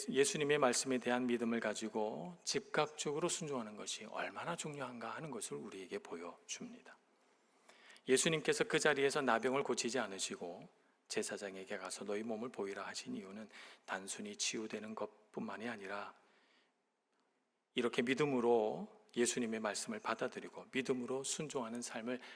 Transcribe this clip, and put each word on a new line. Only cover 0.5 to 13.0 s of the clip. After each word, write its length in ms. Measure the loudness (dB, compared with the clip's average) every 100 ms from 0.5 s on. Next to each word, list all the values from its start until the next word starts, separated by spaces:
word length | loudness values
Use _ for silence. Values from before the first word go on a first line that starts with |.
| 6
말씀에 380 | 6 6 2 2
대한 300 | 2 2 4
믿음을 320 | 2 2 2
가지고 800 | 0 0 -2 0 0 -2 -6 -6
즉각적으로 840 | -4 -2 0 2 2 0 -2 0 2
순종하는 480 | 0 -2 -4 -4 -8
것이 300 | -8 -8 -6
얼마나 500 | -6 -4 -4 -4 -4
중요한가 540 | -4 -6 -8 -6 -6
하는 180 | -6 -6
것을 280 | -6 -6 -6
우리에게 420 | -8 -10 -6 -6
보여줍니다. 960 | -6 -8 -8 -12 -10 -8 -8 -12 -18 -20 _ _ _ _ _ _ -20 -20 -20 -10 4
예수님께서 560 | 6 6 4 2 2
그 160 | 4 4
자리에서 420 | 6 6 4 4
나병을 420 | 4 4 4 2
고치지 360 | 2 0 2 0
않으시고 680 | -2 -2 -4 -4 -6 -8 -14 -20 _ _ -4
제사장에게 680 | -2 -2 -2 -4 -6 -6 -6
가서 280 | -6 -6 -2
"너희 180 | -2
몸을 260 | -2 -4 -4
보이라." 360 | -4 -4 -4 -6
하신 280 | -8